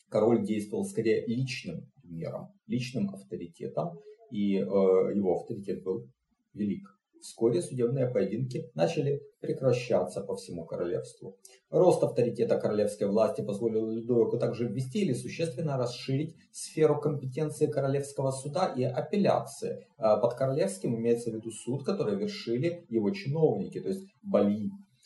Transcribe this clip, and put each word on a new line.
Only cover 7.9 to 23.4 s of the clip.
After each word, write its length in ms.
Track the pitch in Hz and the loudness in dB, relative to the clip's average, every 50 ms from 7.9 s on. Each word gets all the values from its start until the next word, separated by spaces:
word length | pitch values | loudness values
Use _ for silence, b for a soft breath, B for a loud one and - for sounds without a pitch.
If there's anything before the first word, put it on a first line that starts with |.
| 135 139 127 | 2 0 0
поединки 640 | 123 - 104 95 95 107 117 135 127 - 160 160 - - | 0 2 0 0 0 0 -2 -2 -4 -4 -6 -8 -6 0
начали 440 | 156 170 170 - 156 143 139 139 - - - _ _ | 0 2 2 2 2 0 0 0 -2 -6 -10 _ _
прекращаться 800 | - - 156 - 135 131 117 - - - 107 90 92 - - 98 | -6 -4 -4 0 2 2 2 2 2 2 2 2 2 0 -4 -6
по 140 | 98 - 95 | -6 -6 -8
всему 280 | - - - 90 85 82 | -8 -8 -10 -10 -12 -10
королевству. 720 | - 87 87 90 85 90 90 - - - _ - - - B B B B B B _ | -8 -6 -4 -4 -2 -4 -4 -6 -8 -14 _ -16 -18 -18 B B B B B B _
Рост 320 | - 156 180 180 165 - - | 2 4 6 6 6 4 2
авторитета 560 | 120 - - 120 113 104 120 117 - - - | 0 2 2 0 0 0 0 0 2 2 2
королевской 480 | - 104 107 104 104 101 - - 104 98 | 2 0 2 2 2 0 0 -2 -2 2
власти 340 | 98 107 110 104 - - | 4 4 4 2 2 -2
позволил 480 | - 104 101 98 117 113 107 110 110 110 | -4 -4 -4 -2 -2 0 0 0 0 -2
Людовику 480 | 110 113 113 117 123 117 110 - - 120 | -2 -4 -2 2 4 4 4 4 2 0
также 300 | 120 117 113 - 120 107 | 0 -2 -2 -2 -4 -2
ввести 320 | 101 131 131 - - 214 | -2 -4 -4 -2 -2 0
или 140 | 202 165 123 | 0 0 0
существенно 600 | - - - - - 165 165 - 175 165 147 139 | -2 -4 -6 -6 -4 -4 -4 -2 -4 -2 -2 0
расширить 600 | 127 123 113 - - - - 135 135 156 - b b b b | -2 -2 -2 -4 -6 -4 -2 -2 -2 -2 -4 b b b b
сферу 500 | - - - - - 160 156 147 147 147 | -16 -14 -14 -8 2 4 4 4 4 2
компетенции 640 | - 156 - - 127 131 - 156 156 151 - - 156 | 0 0 -2 -2 -4 -6 -4 -2 -2 -2 0 0 0
королевского 640 | 143 - 139 139 135 139 139 139 - - - 135 135 | 2 2 0 0 2 0 0 -2 -4 -4 -2 -2 -2
суда 420 | 131 - - 147 143 180 190 - - 127 | -2 -4 -6 -6 -2 0 0 0 0 0
и 60 | 127 | -2
апелляции. 1040 | 123 - - - - - 202 196 131 - - - - - - - 95 95 - - - _ - | 0 0 -2 -4 0 0 2 4 4 4 2 0 -4 -8 -8 -6 -6 -6 -8 -12 -18 _ 0
Э, 240 | 113 110 104 104 | 4 4 4 4
под 140 | 117 120 - | 4 2 2
королевским 600 | - 135 135 135 151 185 196 196 - - 127 120 | 0 0 2 2 2 2 0 0 -2 -2 -2 -2
имеется 360 | 110 113 117 120 117 - 117 | 0 2 2 2 2 0 -2
в 20 | 110 | -6
виду 160 | 110 107 113 | -6 -6 -8
суд, 340 | - - - 117 127 - - | -10 -8 -6 -4 -4 -2 -2
который 320 | - 196 196 - 110 101 | -2 -2 -2 0 -2 0
вершили 720 | 95 101 101 - - - 117 117 120 151 170 170 - - - | 0 -2 -4 -4 -6 -4 -4 -2 0 0 -2 -2 -4 -6 -2
его 200 | 113 110 101 98 | 0 0 2 0
чиновники, 680 | 98 - - 135 143 160 | 0 -2 -4 -4 2 4